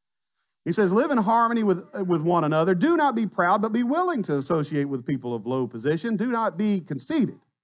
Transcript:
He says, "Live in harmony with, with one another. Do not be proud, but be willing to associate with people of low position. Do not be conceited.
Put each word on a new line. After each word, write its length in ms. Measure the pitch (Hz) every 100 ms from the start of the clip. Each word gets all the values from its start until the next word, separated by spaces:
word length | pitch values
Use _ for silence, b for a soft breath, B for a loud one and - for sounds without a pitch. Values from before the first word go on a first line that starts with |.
| _ _ _ _ _ _ -
He 60 |
says, 200 | 175 190
"Live 180 | 208 302
in 60 | 247
harmony 460 | 196 226 233 233
with, 280 | 214 175 -
with 260 | 208 180 170
one 240 | 160 175
another. 300 | 151 156 170
Do 240 | 180 302 339
not 160 | 285
be 120 | 226 214
proud, 360 | - 175 214
but 100 | 220
be 100 | 220
willing 400 | 240 320 359 285
to 120 | 170 143
associate 480 | 135 165 147 147
with 220 | 143 135 120
people 260 | 135 120
of 140 | 117 110
low 200 | 131 117
position. 520 | 113 135 160 233 196
Do 120 | 247
not 280 | 233 214 165
be 240 | 214 196
conceited. 580 | - 139 - 311 185 - _ _